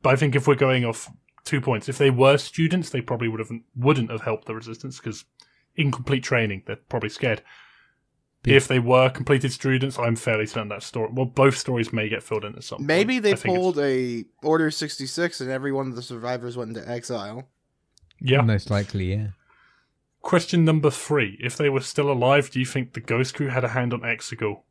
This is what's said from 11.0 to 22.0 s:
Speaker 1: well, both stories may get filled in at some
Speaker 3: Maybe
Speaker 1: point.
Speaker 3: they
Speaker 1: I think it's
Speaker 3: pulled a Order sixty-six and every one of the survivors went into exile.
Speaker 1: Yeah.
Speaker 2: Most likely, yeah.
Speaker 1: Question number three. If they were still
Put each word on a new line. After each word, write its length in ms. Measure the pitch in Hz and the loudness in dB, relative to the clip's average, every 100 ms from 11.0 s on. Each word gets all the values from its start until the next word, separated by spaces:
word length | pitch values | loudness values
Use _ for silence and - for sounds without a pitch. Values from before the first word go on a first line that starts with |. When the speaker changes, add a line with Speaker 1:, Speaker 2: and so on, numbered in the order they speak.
| 110 | -4
Speaker 1:
well, 120 | 123 127 | -2 -2
both 320 | 131 135 131 | 4 4 4
stories 360 | - 123 113 | -4 -2 -2
may 160 | 113 107 | -2 -2
get 120 | 107 | -6
filled 220 | - 110 | -4 -6
in 120 | 104 - | -6 -12
at 80 | - | -14
some 200 | - 143 | -8 0
Speaker 3:
Maybe 300 | 165 220 254 | 2 2 2
Speaker 1:
point. 80 | |
Speaker 3:
they 80 | 208 | 2
Speaker 1:
I 40 | 196 | 0
think 200 | - 185 | 0 2
it's 60 | |
Speaker 3:
pulled 180 | 185 160 | 2 2
a 460 | 143 131 127 117 - _ | 2 0 0 -4 -8 _
Order 260 | 143 160 156 | 0 2 2
sixty-six 720 | 151 151 - 135 - 170 - | -2 -6 -8 -8 -2 -4 -4
and 100 | 131 | -6
every 220 | 131 139 | -4 -2
one 160 | 135 135 | -2 -4
of 80 | 120 | -8
the 60 | |
survivors 560 | 123 120 120 127 120 120 | -10 -10 -6 -6 -6 -8
went 180 | 113 113 | -8 -10
into 120 | - | -8
exile. 580 | 120 - 117 101 117 135 _ _ _ _ _ _ _ | -10 -6 -8 -8 -12 -16 _ _ _ _ _ _ _
Speaker 1:
Yeah. 220 | 127 135 | 2 4
Speaker 2:
Most 280 | 117 104 - | 4 2 0
likely, 420 | 104 98 101 92 | -2 -2 -4 -2
yeah. 140 | 101 107 95 _ _ _ _ _ _ _ _ | -2 -6 -10 _ _ _ _ _ _ _ _
Speaker 1:
Question 420 | - 180 170 175 160 | 0 0 2 4 4
number 240 | 156 147 | 4 2
three. 480 | - - 147 107 98 | 0 -2 0 0 -4
If 160 | 120 - | -8 0
they 120 | 147 | 0
were 120 | 135 | 0
still 300 | 131 - | -2 -2